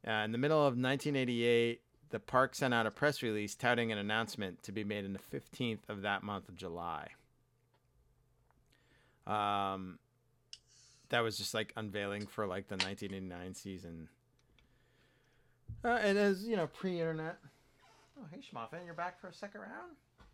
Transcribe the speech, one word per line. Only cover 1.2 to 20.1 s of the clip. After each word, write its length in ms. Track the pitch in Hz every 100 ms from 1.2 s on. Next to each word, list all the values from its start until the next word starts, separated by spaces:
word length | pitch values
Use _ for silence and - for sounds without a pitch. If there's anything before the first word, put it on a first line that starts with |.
| 127 120 120 117 117 117 _ _ -
the 100 | 110
park 360 | - 127 131 -
sent 180 | 135
out 120 | 120 110
a 40 |
press 300 | - 147 135
release 320 | 117 107 104 -
touting 360 | 123 120 113
an 60 | 104
announcement 600 | 101 107 113 - 95 87
to 80 | -
be 120 | 101
made 220 | 101 104 98
on 80 |
the 60 | 95
fifteenth 640 | - - - - 120 107 -
of 120 | 104
that 220 | 101 98
month 260 | 101 101 -
of 60 | 87
July. 540 | 92 85 87 78 76 - _ _ _ _ _ _ _ _ _ _ _ _ _ _ _ _ _ _ _ _ -
Um, 720 | 104 104 101 98 95 92 85 _ _ _ _ _ - _ - - - _
that 100 | 120
was 160 | 113 104
just, 160 | 101
like, 180 | 110 107 -
unveiling 500 | 107 101 101 104 104
for, 220 | - 104
like, 200 | 92 98
the 100 | 98
nineteen 360 | 92 98 101
eighty-nine 400 | 95 95 87 92
season. 560 | 90 - 92 85 82 78 _ _ _ _ _ _ _ _ _ _ _ _ _ _ _ - - 240
Uh, 40 | 233
and 160 | 214 196
as, 300 | 202 190 220
you 80 | 214
know, 100 | 156
pre-internet. 680 | - 190 175 165 160 160 185 - _ _ _ - - - 294
Oh, 60 | 180
hey, 80 | 165
Schmuffin, 420 | - 120 113 165 175
you're 80 | 165
back 240 | 175 180
for 60 | 185
a 60 |
second 280 | 170 202 208
round? 320 | 202 302 349 311 _